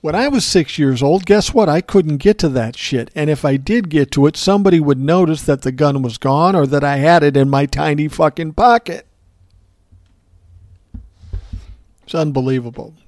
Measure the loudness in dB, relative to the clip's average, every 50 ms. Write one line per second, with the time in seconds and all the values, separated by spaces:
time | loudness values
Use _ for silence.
0 | -4 -2 -2 0 0 0 0 0 -2 2 0 0 0 0 -2 0 0 0 2 2
1 | 2 2 2 0 2 2 2 2 2 2 2 2 2 2 0 -2 -2 2 2 2
2 | 2 2 -2 0 2 2 2 2 0 -2 0 -2 -4 -4 -6 -10 -8 -4 -4 -4
3 | -4 -6 _ -4 -2 -2 -2 0 0 -2 -2 -2 -2 0 -2 -2 -2 0 0 0
4 | 0 0 2 2 2 2 2 0 -2 0 0 2 2 4 2 4 2 2 0 0
5 | 0 0 2 2 2 0 0 -4 -2 -2 -2 -2 -2 -8 -2 0 0 0 0 -2
6 | -4 -6 -6 -4 -2 0 0 2 2 2 2 2 0 0 0 0 0 -2 -2 0
7 | 2 4 4 4 4 4 2 2 2 2 2 0 -2 -2 -2 -4 -2 -2 -2 -2
8 | -2 -4 -2 0 0 0 0 -4 -10 -8 -2 2 2 4 4 2 _ -6 -14 -14
9 | -14 _ _ _ _ _ _ _ _ _ _ _ _ _ _ _ _ _ _ -20
10 | _ _ _ _ _ _ _ _ _ _ -20 -20 -20 -20 -20 _ _ _ -20 -20
11 | -20 -20 _ _ -16 -12 -12 -12 -12 -12 -16 -16 -16 -18 -20 _ _ _ _ _
12 | _ -8 -4 -4 -4 -2 -2 -2 -2 -2 -2 -4 -4 -8 -14 -14 -18 -18 -20 _
13 | _